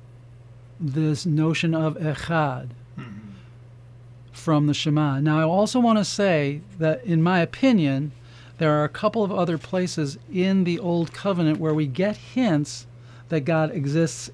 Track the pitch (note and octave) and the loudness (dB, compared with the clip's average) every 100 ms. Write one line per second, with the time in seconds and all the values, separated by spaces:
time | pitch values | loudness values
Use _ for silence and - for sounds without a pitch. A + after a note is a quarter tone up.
0 | - - - - - - - - D#3 C#3+ | -20 -20 -20 -20 -20 -20 -20 -8 -4 0
1 | D#3 D3 F3+ D3+ D#3+ D#3+ E3+ D#3+ D#3 D3+ | 0 0 0 0 2 0 0 0 -2 -2
2 | D#3 C#3 - E3 D3 B2+ C3 - - - | -4 -4 -2 0 0 -2 -10 -14 -18 -16
3 | A3 G3+ G#3 F#3+ - - - - - - | -14 -16 -16 -18 -20 -20 -20 -20 -20 -20
4 | - - - - - D3+ D3 C#3 D#3+ D3+ | -20 -20 -20 -8 0 2 2 0 0 2
5 | D3 C3+ D3+ D3+ D#3+ F#3 G#3+ B3+ A#3+ G#3+ | 2 2 2 2 2 2 2 2 4 2
6 | G3 - G3 D#3+ C#3+ D3 - F3 D#3+ D#3 | 0 0 2 2 0 -4 -10 -2 0 0
7 | G3+ E3 E3+ F#3 E3 - C4 A3 D3 C3+ | 0 2 4 2 0 2 4 4 4 0
8 | D3 - - - - - D#3 D3+ D3 - | -4 -10 -20 -20 -16 -2 2 2 0 0
9 | G#3+ A3 G3 F#3+ F3 E3 - F#3 F3+ - | -2 0 -2 0 -2 -2 -4 -4 -2 -2
10 | C#3+ D3 - F#3+ F#3 F#3+ F3 E3+ F3 E3+ | -4 -6 -6 0 2 2 2 0 0 0
11 | E3 - G3+ F3 D#3 D#3 D#3+ D#3 D3 B2 | -2 -4 -2 2 2 2 0 0 0 0
12 | G3 G#3 - B3+ A#3+ D3+ D3 - - - | -2 -2 -6 0 2 2 -2 -8 -16 -20
13 | - - - D#3+ C3+ D#3+ D#3 F3 C#3 D#3 | -20 -18 -4 -4 0 0 0 -2 -2 0
14 | D#3+ - - | 0 -2 -14